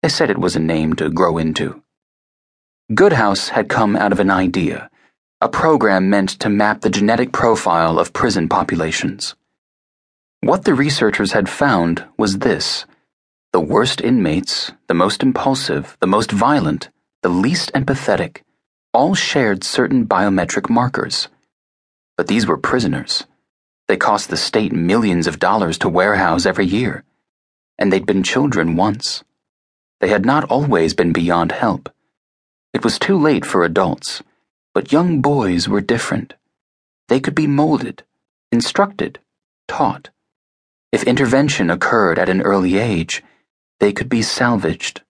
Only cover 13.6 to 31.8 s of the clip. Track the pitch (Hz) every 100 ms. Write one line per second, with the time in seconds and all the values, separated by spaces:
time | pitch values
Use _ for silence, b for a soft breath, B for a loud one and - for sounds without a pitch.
13.6 | 78 - 123 - 110 123 87 85 95 -
14.6 | - - _ 85 95 107 131 127 - 135
15.6 | - 71 - - 95 101 113 104 117 147
16.6 | 80 73 - _ _ _ 90 90 107 170
17.6 | - - 135 135 - 92 85 - _ _
18.6 | _ _ _ 113 147 190 - 156 117 95
19.6 | - - 127 131 107 110 104 95 87 -
20.6 | - 117 127 - - - - _ _ _
21.6 | _ _ _ _ _ - 76 101 101 78
22.6 | - 127 107 67 - - - _ _ _
23.6 | _ _ _ - - 104 - - - 113
24.6 | 107 80 85 107 110 87 78 80 87 107
25.6 | 90 82 101 85 95 101 92 82 92 92
26.6 | 95 98 123 - - _ _ _ _ _
27.6 | _ - 101 95 95 98 95 - 143 123
28.6 | 82 82 101 107 - - _ _ _ _
29.6 | _ _ _ _ 90 104 98 143 - 123
30.6 | 147 98 80 80 87 82 85 87 82 -
31.6 | 117 85